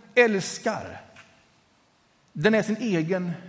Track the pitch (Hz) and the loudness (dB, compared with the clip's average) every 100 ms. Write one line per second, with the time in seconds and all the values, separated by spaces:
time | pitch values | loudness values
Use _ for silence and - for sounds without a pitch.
0 | - 247 240 196 - - 226 190 - 87 | -2 4 4 2 -2 -6 -6 -6 -10 -16
1 | - - - _ _ _ _ _ _ _ | -20 -20 -20 _ _ _ _ _ _ _
2 | _ _ _ 170 190 220 214 220 240 170 | _ _ _ 0 2 4 2 -2 0 0
3 | 160 185 180 160 | 0 -2 -4 -8